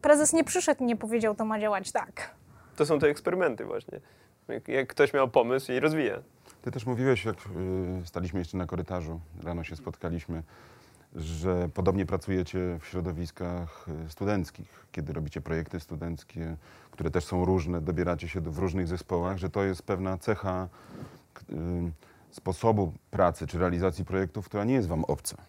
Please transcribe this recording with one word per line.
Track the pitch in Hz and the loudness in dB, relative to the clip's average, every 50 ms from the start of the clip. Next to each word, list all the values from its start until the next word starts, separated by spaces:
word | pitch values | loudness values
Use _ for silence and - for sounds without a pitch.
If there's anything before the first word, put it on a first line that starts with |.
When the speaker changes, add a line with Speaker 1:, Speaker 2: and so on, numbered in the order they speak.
Speaker 1:
prezes | - 285 302 294 302 294 - | 10 10 8 8 8 6 6
nie | 330 311 | 4 4
przyszedł | - - 359 339 - 285 - 262 | 4 2 0 4 2 2 2 2
i | |
nie | 240 233 | 0 0
powiedział: | 208 233 214 226 233 220 220 208 | 0 -2 0 0 2 2 2 2
„To | 208 226 | 0 -2
ma | 220 220 214 | -2 0 0
działać | 208 214 208 190 190 - | 0 0 0 0 -4 -2
tak”. | - - - - - - - - - - - - - - - - - | -2 -2 -4 -4 -10 -12 -12 -12 -14 -20 -20 -20 -20 -20 -20 -20 0
Speaker 2:
To | - 147 | 0 4
są | 143 160 143 | 4 6 6
te | 151 | 6
eksperymenty | 147 151 - - - 175 190 180 151 117 104 113 | 6 4 4 0 0 2 4 2 2 2 0 -4
właśnie. | - - - - - - - - - - - - _ _ _ _ | -6 -6 -6 -6 -8 -14 -14 -16 -18 -20 -20 -20 _ _ _ _
Jak, | - 117 117 - | -8 -8 -8 -4
jak | - 117 135 135 | -2 0 0 0
ktoś | - - - 147 139 - | -2 4 4 4 6 6
miał | 139 135 127 | 4 4 6
pomysł | - 139 120 117 123 135 135 - | 6 4 6 6 2 0 0 0
i | 127 127 | 0 2
rozwija. | 123 156 156 160 139 107 98 - - - _ _ _ - - _ | 4 4 2 4 0 0 0 -2 -8 -14 _ _ _ -20 -20 _
Speaker 3:
Ty | - 127 | -8 -6
też | - 135 107 | -6 -4 -2
mówiłeś, | 127 123 117 127 131 127 110 - | -2 0 2 4 4 4 4 2
jak, | 113 101 | -4 -4
y, | - - 104 95 82 92 92 92 92 92 90 92 92 87 | -4 -8 -10 -6 -6 -4 -2 -2 -2 -2 -2 -4 -6 -6
staliśmy | 85 - 87 90 90 90 95 | -6 -6 -4 -4 -2 -2 -4
jeszcze | 87 - - | -4 -2 -4
na | 113 90 | -4 -4
korytarzu, | 78 - 87 85 - 92 90 82 78 82 85 82 - - 85 85 | -2 -4 -6 -4 -4 -4 -4 -4 -6 -8 -10 -10 -14 -16 -10 -8
rano | 85 85 85 82 | -6 -4 -4 -6
się | - 82 | -8 -10
spotkaliśmy, | 76 - 82 80 - - 85 85 85 - - 85 80 76 - - - - - - - - - - - - _ - | -10 -10 -12 -10 -6 -6 -4 -4 -4 -6 -6 -8 -8 -8 -12 -18 -20 -20 -20 -20 -20 -20 -20 -20 -20 -20 _ -12
że | - 78 78 82 78 82 95 90 90 87 80 - | -10 -8 -6 -6 -2 0 0 2 2 0 -2 -2
podobnie | - 92 98 92 98 95 | 0 2 2 2 2 0
pracujecie | - 101 90 - - 95 92 90 - - 92 90 90 87 82 | 0 -2 -4 -2 0 0 0 0 -2 -2 -2 -2 -2 -4 -6
w | - | -10
środowiskach, | - - 90 85 92 85 80 87 80 - - 90 87 87 87 87 80 - - - - 78 76 80 | -8 -6 -4 -4 -4 -4 -4 -6 -8 -8 -8 -6 -6 -6 -6 -8 -8 -12 -14 -12 -10 -8 -8 -8
y, | 80 | -12
studenckich, | 80 - 101 101 104 98 85 - - - 80 - - - - _ | -8 -4 0 0 0 0 0 -4 -8 -16 -18 -18 -18 -20 -20 _
kiedy | - 87 76 71 78 | -8 -8 -6 -6 -6
robicie | 80 78 76 - 80 | -6 -6 -6 -6 -8
projekty | 76 - 82 80 80 - - 87 | -4 -2 -2 -2 -2 -4 -8 -10
studenckie, | 78 - 87 76 82 85 85 78 - - - 82 82 80 80 78 - - - - - - | -10 -8 -10 -8 -6 -8 -8 -8 -12 -14 -10 -8 -8 -8 -8 -10 -12 -20 -20 -20 -20 -20
które | - - 80 - | -10 -4 -4 0
też | 82 90 82 | 0 0 -2
są | - - 90 90 | 0 0 2 4
różne, | 92 95 92 78 87 87 85 | 4 4 2 2 0 -2 -2
dobieracie | 78 87 87 78 90 87 87 78 87 | -2 -2 0 0 2 0 0 -2 -4
się | 82 - 95 | -6 -6 -6
do, | 80 82 | -6 -4
w | 78 | -2
różnych | 78 95 92 82 95 90 | -2 -2 0 0 0 -2
zespołach, | 80 90 87 - - 95 87 87 90 98 | -2 -4 -6 -4 -2 -2 0 0 -2 -2
że | 92 90 90 | -2 -4 -4
to | - 104 98 | 0 0 0
jest | 98 92 - - | 0 0 -4 -2
pewna | - 101 90 95 95 95 | -4 -2 -2 0 -2 -4
cecha, | 92 - - 107 - - 95 92 92 92 90 - - - - - - - - - - - _ _ | -2 0 -2 -2 0 0 -2 -2 -2 -4 -6 -10 -16 -20 -18 -16 -16 -16 -16 -16 -20 -20 _ _
k-, | - - - - | -20 -14 -10 -8
y, | 76 82 87 90 87 85 87 80 - - - - - - _ | -6 -4 -4 -2 -2 -2 -4 -6 -8 -16 -20 -20 -20 -20 _
sposobu | - - _ 92 90 - - 113 110 104 98 82 71 - _ _ | -20 -8 _ -4 -4 2 4 4 4 4 2 0 -2 -8 _ _
pracy | - 98 95 87 85 - 82 | 2 4 4 4 4 0 -6
czy | 76 - 82 | -4 0 2
realizacji | 90 90 90 87 90 95 82 - 92 | 2 2 2 2 2 0 0 0 -6
projektów, | - 95 95 95 87 - 107 95 | -2 0 0 0 0 -4 -10 -10
która | - - 104 101 | -4 -4 -2 2
nie | 117 131 | 2 2
jest | 131 107 | 2 2
wam | 85 82 80 - | 2 0 0 0
obca. | - 73 - - - - - - | 0 -2 -2 -4 -10 -10 -10 -18